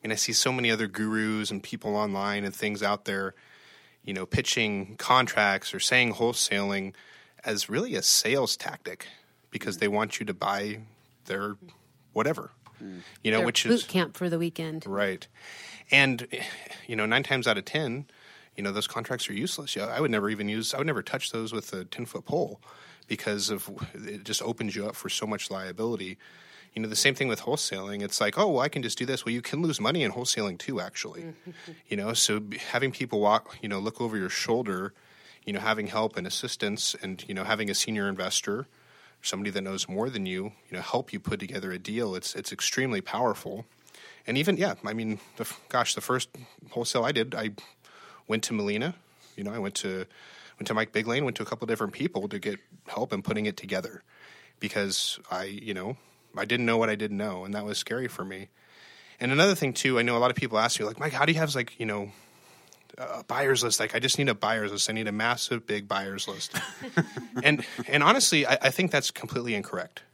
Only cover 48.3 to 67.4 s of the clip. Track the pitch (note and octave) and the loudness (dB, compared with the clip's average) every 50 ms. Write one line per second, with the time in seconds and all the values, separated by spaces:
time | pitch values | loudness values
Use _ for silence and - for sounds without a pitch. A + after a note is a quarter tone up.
48.3 | A2 A2+ - - A#2+ G#2+ G#2 G2+ G#2 G#2+ C3 E3 F3 - _ _ _ _ - - | -2 -2 0 0 0 0 0 0 0 0 0 -2 -4 -6 _ _ _ _ -20 -18
49.3 | - - G2+ G2+ G#2+ A#2 - G3+ G3 - - G2 F#2+ F#2 F#2 - - - - - | -10 -8 -6 -6 -4 -2 -4 -2 -4 -4 -4 -2 -4 -4 -6 -10 -14 -20 -20 -20
50.3 | - - - - - _ G#2 - A2+ G#2+ A2 - - G#2+ G#2+ A#2 A#2 C3+ D3+ B2+ | -20 -20 -20 -20 -12 _ -4 0 0 0 0 2 0 -2 0 2 0 2 0 0
51.3 | A2 - G#2+ - A#2+ - A#2+ A2+ A2+ - A2+ G2 - - C3+ F3 - - G2 G2+ | -2 -2 -4 -4 -4 -4 0 -2 0 0 0 -4 -2 -2 -2 -2 0 -2 -4 -4
52.3 | G#2+ G2+ - A2 G2+ - _ _ - - _ - - A2+ B2 - A2 G2+ G2 - | -6 -4 -4 -4 -6 -6 _ _ -20 -20 _ -8 -4 -4 -2 -2 -2 -2 0 0
53.3 | A2 G#2+ G#2+ G#2+ G2 - - G2 G2+ F#2+ F#2 - - - _ _ - - - - | 0 0 0 -2 -2 -4 -6 -2 -2 -2 -2 -4 -10 -12 _ _ -20 -20 -20 -20
54.3 | - - - - _ _ - G2 - G#2 G2+ G2 F#2 - - - - - - - | -20 -20 -20 -20 _ _ -6 -2 0 0 0 0 0 0 0 -2 -4 -6 -8 -6
55.3 | - F#2 F#2+ G2 G2+ G#2 - G#2+ G2+ F#2 F#2 G#2+ C3 - - - _ _ _ _ | -6 -6 -4 -6 -10 -10 -8 -6 -6 -4 -4 -6 -8 -8 -12 -20 _ _ _ _
56.3 | - - G2+ G#2 A#2+ A#2+ A#2+ A#2 A#2 A2+ A2+ A2 G#2 G#2 G#2+ G#2+ G#2 G2 G#2 G#2+ | -6 -6 0 0 2 2 4 4 4 4 4 4 2 0 -2 -2 -2 -2 -2 -2
57.3 | F#2 F2+ F#2 F#2+ G2+ G#2 G#2 G#2+ G#2 - - - A2+ B2 C3 A#2 - - F#2+ F#2+ | -4 -6 -6 -4 -4 -4 -4 -4 -4 -4 -4 -4 -4 -4 -4 -4 -6 -6 -8 -8
58.3 | F#2+ F#2+ G2+ - _ _ _ - - - - - - - - - - - A#2+ B2 | -8 -10 -12 -16 _ _ _ -20 -20 -20 -20 -20 -20 -20 -20 -20 -8 -2 0 2
59.3 | C3+ D3 F3 G3+ F#3+ - D#3 C3+ B2 - - C3+ B2+ A#2 A#2 A#2+ A#2+ A#2 B2 B2 | 6 6 6 6 6 4 2 0 0 2 2 4 4 6 4 4 4 6 6 4
60.3 | A#2+ - C#3 A#2+ A2 G#2+ A2 A#2 - - G#2+ G#2 A2 - C#3+ D3+ C3 B2+ D3 D#3 | 4 2 0 2 4 4 4 4 2 0 0 -2 -2 -2 -2 -2 2 4 4 4
61.3 | D#3+ D#3+ D#3+ D3+ C#3 C3 A#2+ - - - A#2 G#2+ G#2 G#2 G2+ G#2 G2 - - - | 6 4 2 2 2 -2 -2 -4 -4 -4 -4 -2 -2 -2 -4 -6 -10 -18 -20 -20
62.3 | - - - - - - - - - _ _ _ - - B2+ B2+ - - - - | -20 -20 -20 -20 -20 -20 -20 -20 -20 _ _ _ -14 -12 -8 -8 -8 -8 -6 -4
63.3 | B2 B2 C#3+ C3+ C3+ A#2+ A#2+ A#2 - - A2 G#2+ - A2+ A#2+ C3 - - C#3+ C3+ | 0 2 6 6 6 6 4 2 4 2 2 2 2 2 2 2 4 4 4 2
64.3 | A2 G2+ - G#2+ A2+ A2+ G#2+ G2+ G2+ G2+ - - A2 A2 A2 G#2+ G2+ G#2+ A2+ A#2 | 2 2 2 2 2 2 0 -2 0 0 0 0 0 -2 -2 -2 0 2 2 2
65.3 | B2 A#2 - - B2+ A#2 A2+ - G#2 G#2 G2+ G2+ G2+ G2 G2 G2 G2 G2 - - | 2 2 0 -2 -2 -2 0 -2 -2 -2 0 0 -2 -2 0 -2 -4 -6 -6 -6
66.3 | G2 F#2+ - - - - - - - - B3+ B3+ - F3+ - - - - - A3+ | -6 -8 -8 -4 -4 -6 -6 -6 -10 -10 -12 0 0 0 0 2 -4 -10 -10 -6
67.3 | - B2+ | -6 4